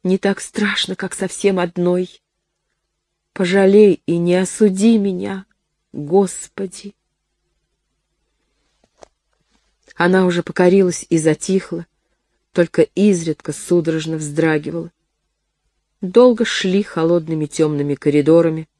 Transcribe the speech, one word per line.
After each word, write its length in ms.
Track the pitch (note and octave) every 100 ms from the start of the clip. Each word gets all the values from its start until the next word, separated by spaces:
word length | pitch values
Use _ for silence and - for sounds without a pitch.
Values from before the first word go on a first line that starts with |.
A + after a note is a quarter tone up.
| F3+
Не 100 | F#3+
так 220 | G3 G3
страшно, 560 | - - G3+ G3 - F#3
как 180 | F#3+
совсем 460 | - F#3+ - G3+ F#3
одной. 640 | F3 F3+ F3 F3+ F3+ _ _ _ _ _ _ _ _ _ _ _ _
Пожалей 680 | - F3+ G3 F#3+ G3+ G#3 E3+ -
и 120 | E3+
не 180 | E3+ F3+
осуди 640 | F#3+ - G#3+ F#3+ A3 A3+
меня, 480 | G3 F3+ G3+ G3 - _ _ _ _
Господи!" 1040 | - D3 F#3 F#3+ - - - F#3+ - G3+ _ _ _ _ _ _ _ _ _ _ _ _ _ _ _ _ _ _ _ _ _ - _ _ _ _ _ _ _ _ -
Она 300 | E3+ F#3+ F#3
уже 180 | F3
покорилась 600 | - - F3+ G3 F3+ E3 -
и 80 | E3
затихла, 680 | D#3 D3+ - F#3+ - E3+ E3+ _ _ _ _ _ _
только 300 | - E3+ -
изредка 680 | - - G#3 F3+ E3 D3+ -
судорожно 640 | - - F3 D#3+ D#3+ D#3 D#3+
вздрагивала. 800 | D3+ D3 D#3+ D#3 D3+ E3+ E3+ _ _ _ _ _ _ _ _ _ _ _
Долго 460 | F#3 G3+ B3+ A3+ A3+
шли 380 | - F#3+ F#3+
холодными 640 | G#3 - E3 F3 D#3+ D#3+ D3+
тёмными 500 | - D#3 D3 C#3+ C#3
коридорами. 720 | D#3 D3 C#3+ E3 E3 D#3+ D#3+